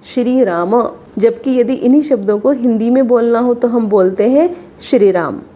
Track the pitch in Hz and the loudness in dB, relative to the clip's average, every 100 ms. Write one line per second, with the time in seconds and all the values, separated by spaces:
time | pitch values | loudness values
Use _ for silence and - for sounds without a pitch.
0 | - - 240 254 233 170 175 226 220 - | -8 -4 -2 0 0 0 0 0 -2 -6
1 | - - 220 233 - 254 233 262 - 277 | -14 0 0 0 -4 0 0 0 2 2
2 | 294 254 196 208 220 277 240 220 226 254 | 2 -2 0 -2 0 0 0 0 0 0
3 | 254 240 233 233 247 240 247 240 220 202 | 2 2 2 0 0 0 -2 -2 0 2
4 | 185 190 208 269 349 349 - - - 262 | 0 0 0 2 0 -2 -16 -18 -2 2
5 | 202 180 160 107 - | 2 2 -2 -6 -12